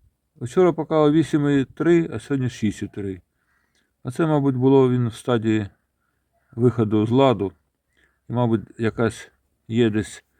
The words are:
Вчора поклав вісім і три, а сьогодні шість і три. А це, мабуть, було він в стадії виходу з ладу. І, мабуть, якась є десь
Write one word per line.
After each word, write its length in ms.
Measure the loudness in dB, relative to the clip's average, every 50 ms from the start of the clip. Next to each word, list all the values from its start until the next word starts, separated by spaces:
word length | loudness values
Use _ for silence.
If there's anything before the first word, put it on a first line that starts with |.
| _ _ _ _ _ _ _
Вчора 360 | -14 -14 -4 0 2 2 2
поклав 400 | 2 0 -4 -2 0 2 4 4
вісім 360 | 4 2 2 2 0 0 0 0
і 160 | 0 0 -2
три, 460 | -2 -6 -2 0 2 2 2 2 -2
а 60 | -6 -10
сьогодні 320 | -6 -6 -4 -4 -4 -4
шість 320 | -4 -4 -4 -4 -4 -4
і 40 | -8
три. 340 | -10 -10 -10 -10 -10 -10 -12 -16 _ _ _ _ _ _ _ _ _ _ _ _ _ _ _
А 80 | -12 -8
це, 160 | -4 -2 0
мабуть, 300 | 0 0 2 0 0 0
було 340 | 2 2 4 6 6 6 4
він 180 | 2 0 -2 -4
в 60 | -6
стадії 540 | -6 -4 -2 -2 0 0 0 0 0 -2 -6 -10 _ _ _ _ _ _ _ _ _ _ _ _ _ _ _
виходу 540 | -4 0 0 2 2 0 0 0 0 0 0
з 40 | 2
ладу. 420 | 2 2 4 2 2 0 -4 -8 -10 _ _ _ _ _ _ _ _ _ _ _ _ _ _ -8
І, 40 |
мабуть, 300 | -4 -2 0 0 0 -2 -4 -8 -10 -6
якась 520 | -6 -4 -2 -2 -2 -4 -4 -6 -14 -20 _ _ _ _ _ _ _ -4
є 220 | -2 0 0 2
десь 340 | 0 -2 -4 -6 -10 -20 -20 _ _